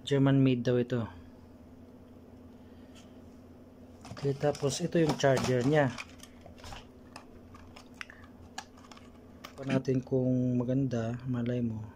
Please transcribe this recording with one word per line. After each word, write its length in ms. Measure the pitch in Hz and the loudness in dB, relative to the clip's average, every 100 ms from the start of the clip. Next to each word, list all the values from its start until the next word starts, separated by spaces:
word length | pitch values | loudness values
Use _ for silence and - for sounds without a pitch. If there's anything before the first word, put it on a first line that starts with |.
German 400 | - 139 135 135 | 0 4 4 6
made 240 | 135 123 120 | 4 2 2
daw 160 | 123 | 0
ito. 240 | 120 123 110 - - - - - - - - - - - - - - - - - - - - - - - - - - - - - - - | 0 -2 -4 -10 -20 -20 -20 -20 -20 -20 -20 -20 -20 -20 -20 -20 -20 -20 -20 -20 -20 -20 -20 -20 -20 -20 -20 -20 -20 -20 -20 -20 -18 -6
Okay, 160 | 139 139 | -4 0
tapos 480 | 147 139 143 - 170 | 0 0 -4 -2 0
ito 160 | 175 | 2
yung 160 | 156 139 | 2 4
charger 480 | 139 127 117 127 123 | 2 2 2 2 4
niya. 240 | 151 135 - - - - - - - - - - - - - - - - - - - - - - - - - - - - - - - - - - - - - | 4 2 -2 -14 -18 -20 -20 -20 -20 -16 -16 -18 -20 -20 -20 -20 -20 -20 -20 -20 -20 -20 -18 -18 -16 -20 -20 -16 -16 -16 -20 -20 -20 -20 -20 -20 -20 -18 -10
Pa 80 | 135 | -2
natin 320 | 135 135 131 | 0 2 -2
kung 640 | - 131 127 127 127 123 | 0 0 2 2 2 0
maganda, 560 | 120 131 135 120 113 120 127 | 0 0 0 0 -2 -4 -4
malay 320 | 120 120 123 | -2 -2 -2
mo. 240 | 120 107 107 | -2 -4 -10